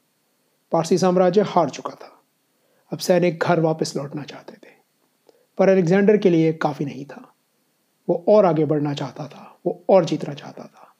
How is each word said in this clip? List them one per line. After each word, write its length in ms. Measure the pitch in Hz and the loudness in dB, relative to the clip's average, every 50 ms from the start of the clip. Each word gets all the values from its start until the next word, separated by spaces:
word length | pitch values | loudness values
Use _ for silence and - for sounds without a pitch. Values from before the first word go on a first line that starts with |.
| _ _ _ _ _ _ _ _ _ _ _ _ _ _ - | _ _ _ _ _ _ _ _ _ _ _ _ _ _ -4
पारसी 260 | 165 160 - 196 170 | -4 -2 0 0 0
साम्राज्य 420 | 180 185 185 185 190 180 175 208 | 2 0 2 2 2 2 2 2
हार 300 | 202 - - 180 165 131 | 0 2 0 0 -2 -2
चुका 240 | - - - - - | -4 -10 -14 -14 -14
था। 220 | - - - - _ _ _ _ _ _ _ _ _ _ _ _ _ _ _ - | -14 -20 -20 -20 _ _ _ _ _ _ _ _ _ _ _ _ _ _ _ -12
अब 60 | 147 | -10
सैनिक 400 | - - 185 175 170 139 - 165 | 0 0 2 2 2 0 0 -2
घर 220 | - - 175 165 | -2 0 0 2
वापस 360 | 160 160 160 160 156 139 - | 2 0 0 -2 -4 -6 -6
लौटना 260 | 151 139 143 160 151 139 | -8 -10 -8 -10 -12 -12
चाहते 300 | - - - - - - | -12 -18 -20 -20 -20 -20
थे, 180 | - - - - _ _ _ _ _ _ _ _ _ _ _ _ _ _ _ _ - | -20 -20 -20 -20 _ _ _ _ _ _ _ _ _ _ _ _ _ _ _ _ 0
पर 100 | 190 190 | 2 2
अलेक्जेंडर 480 | 190 190 180 160 185 196 202 196 214 | 4 2 2 2 2 2 4 4 2
के 140 | 208 208 190 | 4 4 2
लिए 220 | 170 165 160 160 156 | 2 4 2 0 0
काफ़ी 320 | 160 - 151 143 - 160 | -2 -4 -6 -4 -4 -8
नहीं 200 | 139 - 123 143 | -8 -8 -12 -16
था। 300 | - - - - - _ _ _ _ _ _ _ _ _ _ _ _ _ _ _ - | -16 -18 -20 -20 -20 _ _ _ _ _ _ _ _ _ _ _ _ _ _ _ -4
वो 160 | 175 170 - - | -4 -2 2 4
और 160 | 208 214 202 | 4 6 6
आगे 200 | 180 160 156 156 | 4 2 0 0
बढ़ना 300 | 143 156 151 147 151 143 | 0 0 -2 -2 -4 -6
चाहता 320 | 143 147 131 - - 131 | -6 -8 -10 -10 -14 -16
था, 320 | 139 - - - - - _ _ | -16 -16 -20 -20 -20 -20 _ _
वो 180 | 175 - - - - | -8 -8 -8 0 4
और 160 | 214 190 170 | 4 4 4
जीतना 300 | 156 160 156 165 160 147 | 2 -4 -6 -6 -10 -12
चाहता 300 | 143 - - - - - | -14 -16 -20 -18 -18 -20
था। 300 | - _ - - _ _ _ | -20 _ -20 -20 _ _ _